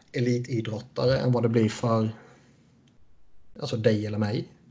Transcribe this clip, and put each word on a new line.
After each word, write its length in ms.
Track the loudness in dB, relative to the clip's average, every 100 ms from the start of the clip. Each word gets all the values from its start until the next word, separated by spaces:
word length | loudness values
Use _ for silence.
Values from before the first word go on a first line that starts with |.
| _
elitidrottare 1040 | -4 0 0 -2 -4 -4 -8 -8 -2 0 2
än 120 | 2
vad 120 | 2
det 60 | 2
blir 200 | 4 2
för, 400 | 2 0 2 0 -4 -16 -20 _ _ _ _ _ _ -20 -20 -20 -20 -18 -10
alltså, 160 | -6 0
dig 280 | 2 2 0
eller 120 | -2
mig. 300 | -2 -2 -6 -14 -20